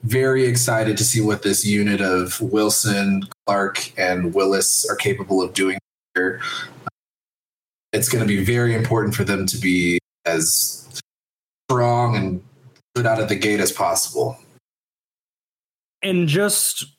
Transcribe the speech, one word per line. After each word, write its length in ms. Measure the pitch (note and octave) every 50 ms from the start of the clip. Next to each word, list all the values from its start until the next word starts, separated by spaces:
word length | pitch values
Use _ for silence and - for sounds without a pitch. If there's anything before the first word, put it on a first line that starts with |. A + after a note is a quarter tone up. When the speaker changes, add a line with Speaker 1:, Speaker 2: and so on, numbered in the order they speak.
| B2
Speaker 1:
very 420 | A2+ G#2 C3 C3 C3+ C3 C3 C3
excited 520 | B2 A#2+ A#2+ - B2+ A#2 A2+ A2 A2 G#2+
to 60 | G2+ -
see 180 | - - A#2
what 220 | G#2+ G#2+ G#2 G2+ -
this 220 | G2+ F#2+ - -
unit 360 | G2+ G#2 G#2 G2+ G#2 G2+ F#2+
of 380 | G2+ F#2+ F#2 F#2 F2+ F#2 - -
Wilson, 800 | A2 F#2+ G2+ G#2+ G#2+ G#2+ G#2 - - G#2+ G2+ G2+ G2 G2 G2 G2 G2 - - _ _
Clark, 460 | - G2+ G2+ G2 F#2+ F#2+ - - - -
and 360 | - F#2+ F2+ F2+ F#2 F2+ E2+ E2+
Willis 520 | G2 G2 G2 G2 G2 F#2 - - - - G#2+
are 60 | G#2
capable 460 | - - G#2 G2 - F#2+ F2+ G2 F#2+
of 120 | F2+ F2+ -
doing 260 | - F#2+ F#2 F#2+ G2 _ _ _ _ _ _ _
here. 260 | F#2 F#2 F#2+ F#2 F2+ - - - - - - - - - - _ _ _ _ _ _ _ _ _ _ _ _ _ _ _ _ _ _ _ _ -
It's 160 | G#2+ A#2+ -
gonna 160 | - A#2+ G#2
be 180 | G2+ G2+ F#2+ F#2
very 320 | F#2 A#2+ A#2+ A#2+ A#2+ A2+
important 400 | A2+ A#2 - A#2 A2 G#2 G2+ -
for 80 | - G2
them 220 | F#2+ G2+ F#2+ F#2+
to 120 | F#2 -
be 420 | B2 F#2 F2+ F2+ F2+ F2 F2 F2 F2 _ _ _ _ _
as 760 | E2+ E2 D#2+ D#2+ - - - - - - - - - - - - _ _ _ _ _ _ _ _ _ _ _ _ _
strong 460 | B2+ B2 A#2+ A#2+ A#2+ A#2+ A#2+ A#2 A2+
and 280 | G2+ F#2+ F#2+ F#2 F2+ - - _ _ _ - _ _ _ _ _
good 100 | B2 A#2+
out 140 | A2+ A2 A2
of 100 | A2 -
the 60 | G#2
gate 240 | F#2+ G2+ G#2 G#2 G2+
as 120 | F#2+ -
possible. 680 | - - G2 F2 E2+ - - - - - - B2 A#2+ - - - _ _ _ _ _ _ _ _ _ _ _ _ _ _ _ _ _ _ _ _ _ _ _ _ _ _ _ _ _ _
Speaker 2:
And 260 | - G3 F#3 F3+ F3
just, 580 | D#3 C#3+ F#3 G3+ G#3 G3+ - - - - - - - _